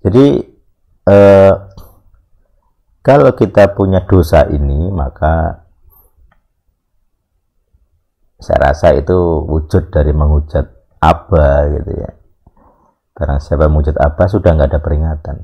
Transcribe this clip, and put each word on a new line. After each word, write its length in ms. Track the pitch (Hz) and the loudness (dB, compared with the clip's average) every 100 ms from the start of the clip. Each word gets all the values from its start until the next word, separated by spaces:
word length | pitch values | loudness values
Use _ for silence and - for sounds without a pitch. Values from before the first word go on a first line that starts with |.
Jadi, 400 | 101 110 143 131 - _ _ _ _ _ | 0 2 2 2 -6 _ _ _ _ _
eh, 500 | - 101 101 98 98 90 - - - _ _ _ _ _ _ _ _ _ _ _ | 2 4 6 6 4 2 -6 -20 -20 _ _ _ _ _ _ _ _ _ _ _
kalau 280 | - 143 135 120 | 0 2 2 0
kita 400 | 107 104 98 - | -2 2 0 0
punya 280 | 98 95 - | 0 -2 2
dosa 400 | 95 82 85 65 | 0 2 2 2
ini, 400 | 76 69 69 87 | -2 -2 -4 -4
maka 760 | 92 69 - 85 82 82 82 _ _ _ _ _ _ _ _ _ _ _ _ _ _ _ _ _ _ _ _ _ _ _ _ _ _ _ _ | -6 -8 -4 -2 -2 -4 -8 _ _ _ _ _ _ _ _ _ _ _ _ _ _ _ _ _ _ _ _ _ _ _ _ _ _ _ _
saya 320 | - - 69 | -4 0 0
rasa 240 | 69 87 71 | 0 0 0
itu 480 | 76 92 87 80 | 0 0 0 -2
wujud 480 | 71 76 76 98 78 | -4 -6 -2 -4 -2
dari 240 | 78 73 73 | -2 -2 0
menghujat 480 | 73 76 73 76 71 _ _ _ | 0 0 -2 -6 -6 _ _ _
Aba 680 | 78 80 - 82 73 71 73 | -4 -4 -4 0 2 0 -2
gitu 240 | 73 - 71 | -4 -8 -10
ya. 240 | - - _ _ _ _ _ _ _ _ _ - | -12 -16 _ _ _ _ _ _ _ _ _ -10
Barang 160 | 73 69 | -6 -6
siapa 320 | - 73 76 | -4 -2 0
menghujat 320 | 76 76 76 | 0 -2 -2
Aba 240 | 71 - 92 | -2 0 -2
sudah 240 | 101 90 80 | 0 0 0
nggak 140 | 69 | 0
ada 80 | 85 | -2
peringatan. 560 | 78 76 80 78 - - | -4 -4 -4 -6 -10 -14